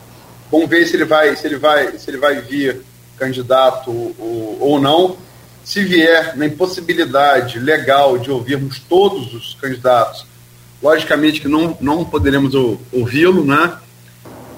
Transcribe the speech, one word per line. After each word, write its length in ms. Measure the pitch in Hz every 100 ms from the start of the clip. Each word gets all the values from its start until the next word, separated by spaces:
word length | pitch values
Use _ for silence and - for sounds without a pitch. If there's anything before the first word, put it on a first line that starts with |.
| - - - - -
vamos 180 | 156 165
ver 180 | 170 165
se 100 | -
ele 80 |
vai, 300 | 151 156 151 135
se 100 | 151
ele 100 | 139
vai, 420 | 151 147 131 107
se 120 | -
ele 80 | 139
vai 220 | 143 135
vir 400 | 120 139 139 123 - - - -
candidato 760 | 131 131 123 131 131 123 -
ou, 680 | 117 117 117 113 117 107 104
ou 200 | 139 147
não. 360 | 139 156 185 185 - - - -
Se 180 | - 202
vier 540 | 190 180 165 165 156 127
na 80 |
impossibilidade 1120 | 151 147 180 185 170 170 151 131 143 135 120 117
legal 600 | 131 156 131 139 143 123
de 120 | 120
ouvirmos 480 | 131 113 139 135 -
todos 520 | - 175 202 196 185
os 240 | 117 - -
candidatos, 680 | 135 123 127 123 113 - - - - - - -
logicamente 580 | 139 160 156 151 156 151
que 80 | 139
não, 260 | 151 165 156
não 240 | 131 156
poderemos 500 | 165 151 139 139 135
ou-, 240 | 135 123 98 -
ouvi-lo, 500 | 127 117 135 175 185 143
né? 320 | 143 170 170 - - - - - - -